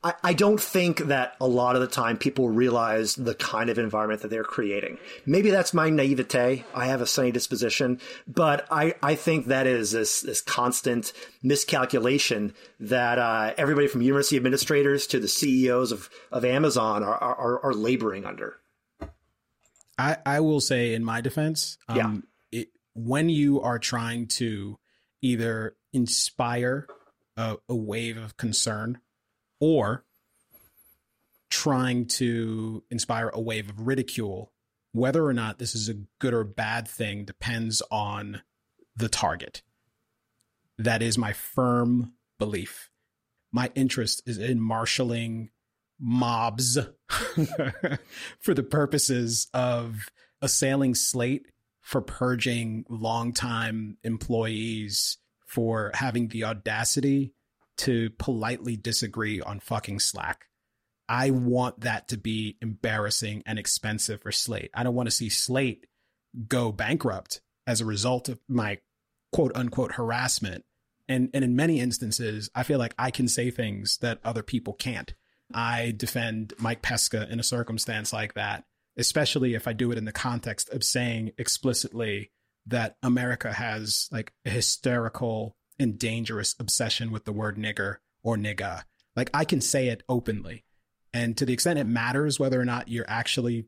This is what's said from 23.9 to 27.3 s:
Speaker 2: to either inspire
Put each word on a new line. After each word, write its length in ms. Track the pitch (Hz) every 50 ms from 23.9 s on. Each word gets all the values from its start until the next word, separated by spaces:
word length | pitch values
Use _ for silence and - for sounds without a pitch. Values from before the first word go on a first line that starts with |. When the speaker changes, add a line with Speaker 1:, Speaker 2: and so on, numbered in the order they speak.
| - 120 117 117 117 120 117 107 - -
Speaker 2:
to 400 | 123 113 107 101 98 101 104 - _ _ _ _ _ _ _ _
either 560 | - 131 123 110 113 113 113 110 110 110 - _ _ _ -
inspire 920 | 135 120 113 - - - - - - 127 120 120 123 123 123 131 143 147 - - - _ _ _ _ _ _